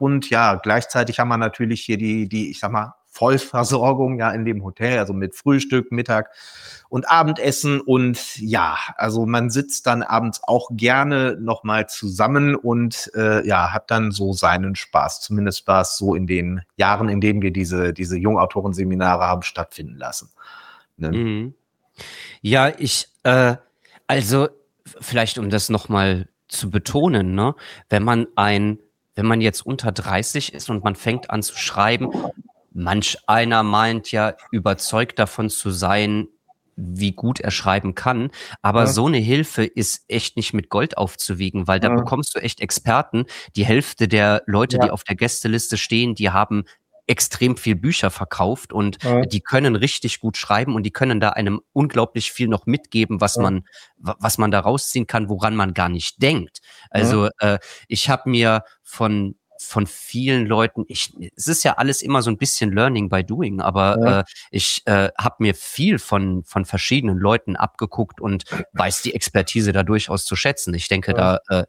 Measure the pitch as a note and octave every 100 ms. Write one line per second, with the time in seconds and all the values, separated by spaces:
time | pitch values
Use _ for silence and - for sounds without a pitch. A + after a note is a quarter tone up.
0 | C#3 C#3 C3+ A#2 A2+ F#2+ G#2 A2+ - B2+
1 | A#2 A#2 A#2+ A#2 A2+ - A2+ A#2 - G#2
2 | A2 A2 G2+ G#2+ F#2 - G2+ A2 G#2+ -
3 | _ - A#2+ C3+ - B2+ A#2 C3 B2+ C3+
4 | C3 B2 A2+ A2 A2+ G#2 F#2+ - A#2 B2
5 | G2+ F#2+ F#2+ - C#3+ C3+ C#3 B2+ A#2+ A#2+
6 | A#2 A2 G#2+ - - - - - _ -
7 | - E3 D#3 D#3 C3+ C#3 D3 C#3 C3 B2+
8 | B2 A#2+ - - G#2+ G#2+ E2 D#2 - -
9 | A2 A2+ A2+ A#2+ A#2+ A#2+ C#3 - - A#2
10 | - A2+ A#2 - - A#2+ - A2+ A#2 C3
11 | C#3+ C#3 B2+ G#2 A2+ A2+ G#2+ A2 G#2+ -
12 | G#2 F#2+ A2 C#3+ C#3+ C#3+ A#2+ A#2+ A#2+ -
13 | - A2 A2 G#2+ G#2 F#2+ F2 G#2+ - A2+
14 | A2 G2 G2 F#2+ G2 F2+ F#2+ F#2+ - D#2
15 | C#2+ - - G#2 G#2 - - F#2+ F#2 -
16 | G2 E2+ F#2 F2+ F2 F#2 - - G2 G#2
17 | A2 G2+ G#2+ G#2 G2 F#2 F2 F2+ F2 E2
18 | F2+ F2+ G2+ G#2 E2+ G2+ G2 F2+ F#2 F#2
19 | F#2 F2+ F2+ F2+ - - D#2+ - D2 C2+
20 | B1+ - - _ - - - - _ _
21 | D#2+ G#2 A2+ G#2+ A#2+ - _ _ _ -
22 | - - - - G#2 C3 C#3 - C#3 -
23 | - _ B2+ B2+ B2 B2 - _ _ _
24 | - C3 G#2 C3+ D3 - _ _ - -
25 | - A#2+ A2+ - G2+ G#2 - G#2+ - G2+
26 | F#2+ F#2 F2+ _ _ - G2+ G2+ - D3
27 | F3 A#2+ F#2 F#2+ A#2+ D3 - - _ G#2
28 | A2 A#2 A#2 - G2+ G2+ G#2 G#2+ _ _
29 | _ - A2 A2+ A2+ - - C3+ A2+ F#2+
30 | - F#2+ A2 D3 - C#2+ - G#2+ G#2 G2
31 | A#2 B2 - G#2+ G2+ - - - G#2 A#2+
32 | B2+ - E2+ - - _ _ - F2 G#2
33 | - - - A2 A#2 A2+ G#2+ G#2 A2+ A2+
34 | - A2 G#2+ - - A2+ F#2+ F#2+ - A2
35 | A#2+ - G#2+ - G#2+ - G2+ F2+ F#2 G2+
36 | G#2+ G#2 A2 _ _ _ _ - F2 F2+
37 | G2+ F#2 A#2 B2+ - - G2 G2 G2 -
38 | B2+ B2 C3+ - - - G2+ A2 A2 A2
39 | C3+ C#3 A2 C#3 D#3 - A2+ - G#2 -
40 | - A2+ - - G#2+ G#2+ - G2+ D#3 -
41 | G2 - - F2+ F#2 G2 F2+ F#2+ A2+ A#2+
42 | - C3+ D3 - A#2 - G2+ - - A#2+
43 | - A#2 B2 - - - G#2 A#2+ C#3+ -
44 | A2 G#2+ G#2 G#2 - G2+ A#2+ B2 A#2+ G#2
45 | - F#2+ A2+ - A2+ A2+ - G#2+ - A2+
46 | A#2+ G#2+ G2+ F#2 G#2+ G#2 F#2 _ _ _
47 | - A#2+ - - B2+ B2 - F#2 B2+ F3
48 | G2 - F#2+ - F#2+ B2 - G#2 G2+ -
49 | B2 B2 G#2+ G#2 - C3+ C#3 G#2+ C3+ -
50 | A#2 - A2+ - - G#2 C3+ A2 G#2 -
51 | C3 A2 G#2 - G2+ G#2 - C#3 D3 A#2+
52 | A2 A#2 - - A#2+ G#2 - C#3 - A2+
53 | A2 G2+ G#2 A#2+ F#2+ F#2+ - - - _
54 | - - A2 - G#2+ G2+ G2+ C#3 - C3
55 | A2 A#2 G2+ G2 G#2+ A2 F#2+ F2+ F2 F2
56 | - - C3+ D#3 E2+ - - - - G2+
57 | A2+ A2 G#2 - G#2 G2+ - - - A2+
58 | - C3 C3+ A#2+ A2+ A2 - _ - -
59 | A2 G#2 G2 - _ - - G#2+ G2+ -
60 | - A#2+ C3 C3 G#2+ A2 A2+ - G2+ G2
61 | - - F2 - D3 E3 C#3+ - C3+ C#3
62 | - C#3 A#2 G#2+ C3+ - G#2+ G2 B2+ A#2
63 | G2 F#2+ F#2 A#2+ G2+ F#2+ G2 F#2 G2 G#2+
64 | A#2 G2 F#2+ - - G2 - - - G2+
65 | G2 - A#2 - A2 F#2 - - F3+ E3
66 | - G2+ G2 F#2 - G2+ F#2+ F#2+ - C3+
67 | A#2 F#2 G2 A#2 - F#2 - - G#2+ -
68 | G#2+ - G#2+ F#2+ - - - - F2 -
69 | C3+ A#2+ - G#2+ F2+ A#2 G#2 F#2+ F#2 G#2+
70 | - F#2+ - F#2 C#3 C#3 - E2+ - F#2+
71 | F#2 F#2 F#2 F#2 - F#2